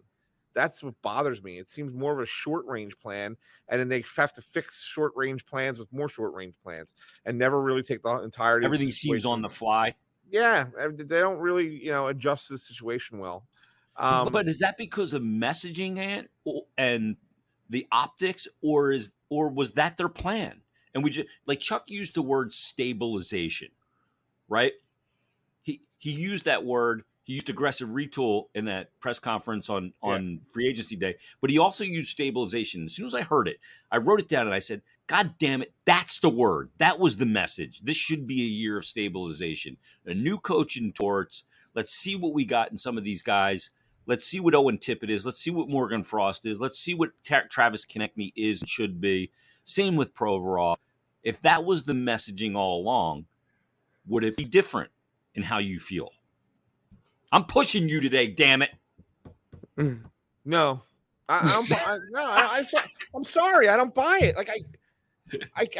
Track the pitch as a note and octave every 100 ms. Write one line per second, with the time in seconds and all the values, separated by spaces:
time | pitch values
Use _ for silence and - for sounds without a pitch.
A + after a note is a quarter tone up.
0 | _ _ _ _ _ - D#3 - C#3+ A#2
1 | G#2 A2 D3 A2+ F#2+ F2+ F#2+ - C#3+ B2
2 | C#3 D3 A#2+ - - D#3+ A#2+ B2 G#2 G2
3 | A2 G2+ G2+ A#2 _ _ - B2 B2+ B2+
4 | A#2 - D3 - - E3+ - - - -
5 | D3+ B2 C3+ C3+ - B2+ C3+ A#2 G#2+ C3
6 | C#3+ - G#2+ F#2+ F#2 F2 F#2 E2 D#2+ _
7 | - - - A#2+ B2+ C#3 C3+ C3 B2+ A2+
8 | A2+ A#2+ A2 A#2 A#2 A#2 B2+ D3 C#3 A#2+
9 | D3+ A2+ A#2+ A#2 G#2+ - A2+ A2 A2+ -
10 | _ _ _ G3 A#3 G#3 B2+ A#2+ D3+ D3+
11 | D3 E3+ F#3 F3+ F3 F3+ E3 D3+ C#3 C#3+
12 | C3+ C#3 C#3+ C#3+ - C3+ - A#2 A#2 B2
13 | - G#2+ F#2+ F2 A#2 _ _ _ _ -
14 | B2+ C3 B2+ G#3 F3 D#3 F#3+ G3+ A3 -
15 | F#3 D3 A#2 G#2+ A#2 D#3+ F3+ E3 F#3+ F#3
16 | F#3+ G3+ - _ - - - - C3 A#2+
17 | A2 G#2 _ _ _ _ - A#2+ - A#2
18 | B2+ - F#3 F#3 - _ D3+ D3 C#3+ C3+
19 | G#2+ _ - D3 D3+ C3+ C3+ D3 D#3+ E3
20 | F3 E3+ F3+ A3 F3 - _ _ _ C3
21 | D3 C#3+ D3 - - C#3 - A3 - G3+
22 | G3+ - C3 C3+ B2 - - - B2+ A2+
23 | A#2 G#2+ F2+ G2 E2 - C2+ _ _ _
24 | _ _ _ _ - G#2+ C3 - _ _
25 | _ _ _ _ _ _ - C#3+ _ _
26 | D3+ D3 F3+ G3 D#3+ C3 B2 B2 A#2+ A2+
27 | - _ - C3+ - A2+ C#3+ B2+ A#2 A#2+
28 | C#3+ - B2 G#2 - G#2+ G#2+ F#2+ - _
29 | - A#2 B2 A2 - G#2+ - G2+ F#2 -
30 | G#2 G2 F#2 E2+ - A#2 B2+ A#2 G#2 G#2
31 | F#2 F2 - - C3+ C#3+ F3+ F#3+ G3+ E3+
32 | C#3 - C3+ B2+ A2 A#2 G#2+ F2+ D#2+ -
33 | A#3+ A#3 F3 D3+ F#2 - - - - A#2
34 | A#2+ G#3 - C#3+ A2 G2 - G#2 - _
35 | - F3 F#3 - D3 C3+ C3 _ - F3
36 | F3 - E3 A#2+ A#2 D#2+ C2+ - D#3+ E3
37 | F3+ G#2 A#2+ G#2+ E2+ - D2 - G#2+ D#3+
38 | - D#3 B2 C3 A#2+ G#2+ A2 G#2 - -
39 | G2+ F#2 F2 D#2 F2 D#2 D2+ C2 _ _
40 | - F2+ C3+ G3+ - E3+ D#3 B2+ A2 -
41 | G2+ G2 F#2 - - _ _ A2+ A2 -
42 | F#3 G3 E3+ D3 A#2 A#2+ A2+ G#2+ B2+ A#2
43 | G2+ F#2+ - G2+ G2 G2 - _ _ _
44 | - B2 - F#3+ E3+ D3+ C#3 G#2+ - A#2
45 | G#2+ G#2 A2+ - - F3 C#3 C#3 A#2+ A2
46 | F2+ G#2+ G2 F#2 A2+ G#2 C3 - - F3
47 | D#3+ - - C#3+ - - A#2+ G#2+ - A2
48 | G#2+ - G2+ - G#2+ G2 - - G#2 F2+
49 | G2 F#2+ F2+ _ _ _ - - G3 E3
50 | C3 - G#2+ F#2+ F#2 F#2 F2 E2+ _ _
51 | _ _ - - D#3+ D#3+ E3+ F3+ C#3 B2+
52 | B2 A2+ - G2 G#2+ G2+ F#2+ F2 G2 B2
53 | E2 D2 D#2+ _ _ _ _ _ _ _
54 | - A2+ A2 A2 B2+ F3+ F#3+ A2+ - _
55 | _ _ _ - F#2 G#2+ G2+ F2 - F2+
56 | C2 - _ _ _ _ _ _ _ -
57 | _ _ _ F#3 F3+ B3+ C#4 G#3+ D#3+ D#3
58 | C3+ B2+ A#2+ G2+ C#3 C3+ C#3+ - _ _
59 | _ _ - - _ - - - D3 A#2+
60 | A2+ _ _ _ C#3 E3 C#3+ C3 - _
61 | _ _ - E3+ D#3+ G#3+ A#3 - - G#3
62 | G3 B3 C#4+ G3+ A#3+ B3 C4+ D4+ - -
63 | - C4+ C#4 D#4+ F4+ F#4 A3 G#3+ B3+ B3+
64 | D4 F#4+ D4 - G#3 A3 - - _ _
65 | _ _ - - - - A#3 -